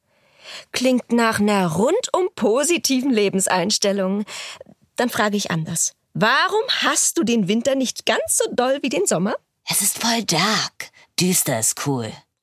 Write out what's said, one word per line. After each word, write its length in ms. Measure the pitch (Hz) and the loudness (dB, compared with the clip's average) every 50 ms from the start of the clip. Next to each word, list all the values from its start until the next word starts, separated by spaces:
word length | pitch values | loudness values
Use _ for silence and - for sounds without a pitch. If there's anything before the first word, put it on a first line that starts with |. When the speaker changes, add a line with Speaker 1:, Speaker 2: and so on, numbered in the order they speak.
| _ _ _ _ _ _ _ _ - - - - - _ | _ _ _ _ _ _ _ _ -20 -20 -18 -18 -16 _
Speaker 1:
Klingt 400 | - - 247 262 254 240 - - | -6 0 2 2 2 2 0 0
nach 280 | 233 240 233 226 220 - | 0 2 2 2 2 2
einer 280 | 208 208 208 196 185 170 | 2 2 4 2 2 2
rundum 640 | 151 170 214 277 359 494 - - - 359 370 - - | 2 2 2 2 2 0 0 0 0 0 0 -2 -2
positiven 760 | - - 214 214 262 294 339 349 277 - - 269 254 247 285 | 0 0 2 2 2 2 2 0 0 0 0 0 0 2 2
Lebenseinstellung. 1120 | 247 208 208 196 - 190 185 - 180 185 170 202 214 - - 202 196 202 190 185 196 208 214 - - - - - - - - - - _ _ _ _ | 2 2 2 2 2 0 0 0 0 0 0 0 0 0 0 0 0 0 0 -2 -2 -2 -4 -6 -10 -12 -12 -14 -14 -18 -20 -20 -20 _ _ _ _
Dann 140 | - 240 240 | -2 -2 -2
frage 280 | - - 214 214 202 208 | 0 0 0 0 0 -2
ich 140 | 196 - | -2 -2
anders. 440 | - 165 156 165 170 165 - - - _ _ _ - | -2 -4 -4 -4 -4 -2 -4 -4 -4 _ _ _ -2
Warum 500 | 156 190 220 254 294 330 359 392 427 494 - - - | 0 2 2 4 4 2 2 2 0 0 -2 -2 0
hasst 360 | 339 - 294 302 - - - 339 | 0 0 0 2 0 0 0 0
du 60 | 277 | 0
den 240 | 208 233 233 196 165 | 2 2 2 2 2
Winter 260 | 214 233 233 277 269 | 0 0 2 0 0
nicht 300 | 269 262 220 - - - | 0 0 -2 -4 -2 -2
ganz 320 | - 220 269 640 640 - - | 0 0 0 0 -2 0 0
so 80 | 466 - - | 0 0 0
doll 260 | - 240 254 269 285 | 0 0 0 0 0
wie 80 | - 269 | -2 -2
den 160 | 269 302 403 | -2 0 0
Sommer? 300 | - 214 160 180 208 294 - - _ _ _ _ - | 0 0 0 0 0 -2 -4 -8 _ _ _ _ -4
Speaker 2:
Es 120 | - - | -2 -2
ist 180 | 202 - - - | -2 -2 -2 -2
voll 240 | - 226 233 233 202 | -2 -2 -2 -2 -2
dark. 680 | - 175 156 180 214 214 175 143 - - - - - - - - _ _ - | -2 0 0 0 0 0 -2 -2 -6 -8 -12 -16 -16 -20 -20 -20 _ _ 0
Düster 400 | 175 180 185 - - - 131 113 | 0 2 2 2 0 0 -2 0
ist 260 | 120 - - - - | 0 -2 -2 -2 -2
cool. 260 | 143 139 123 113 107 - - - _ _ _ | -2 -2 -2 -4 -6 -10 -12 -18 _ _ _